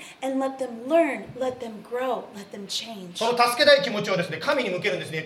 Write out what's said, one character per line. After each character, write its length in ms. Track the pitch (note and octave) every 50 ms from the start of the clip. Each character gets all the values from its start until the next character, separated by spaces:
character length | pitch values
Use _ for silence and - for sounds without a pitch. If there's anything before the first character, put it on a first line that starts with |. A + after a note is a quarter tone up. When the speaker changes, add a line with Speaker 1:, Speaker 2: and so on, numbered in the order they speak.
| - - - -
Speaker 1:
and 200 | C4 C4+ C4 C4+
let 180 | C4+ C4 C4 -
them 300 | B3+ A#3 A#3 A3+ B3 C4
learn, 380 | D#4+ E4+ D#4+ C#4 A#3+ G#3 - - - A#3
let 220 | B3+ B3 B3 -
them 240 | A#3+ A3+ G#3+ G3 - -
grow, 360 | A#3+ B3 C4 C4 A3+ G#3+ - - -
let 160 | G3+ G3+ -
them 160 | - G#3 G3
change. 520 | F#3+ - - - A3+ A3+ G3 F3+ F3 F3+ -
Speaker 2:
そ 120 | A3 A#3
の 80 | A#3+ A#3
助 240 | A#3+ B3 - D#4+
け 20 | D4 D4
た 80 | C#4+
い 60 | C#4
気 80 | - B3
持 120 | G#3+ G3+
ち 80 | - G3+
を 60 | F#3+
で 80 | F3 E3+
す 60 | D#3+
ね、 80 | D#3 -
神 260 | - C#4 D4+ C4 A#3
に 60 | G3+
向 100 | F3+ F3
け 80 | G#3 G3
る 80 | F3+
ん 20 | D#3+
で 60 | D3+
す 80 | B2+
ね。 100 | D#3 D#3+ D#3